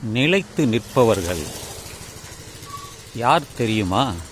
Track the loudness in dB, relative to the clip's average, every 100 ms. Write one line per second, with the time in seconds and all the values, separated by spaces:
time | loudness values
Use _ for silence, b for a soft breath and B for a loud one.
0 | -2 2 4 2 0 0 2 2 0 4
1 | 6 6 0 -4 -4 -8 -12 -14 -14 -14
2 | -16 -16 -16 -16 -16 -16 -14 -14 -14 -16
3 | -14 -2 4 4 2 -2 2 2 2 2
4 | 2 -2 -8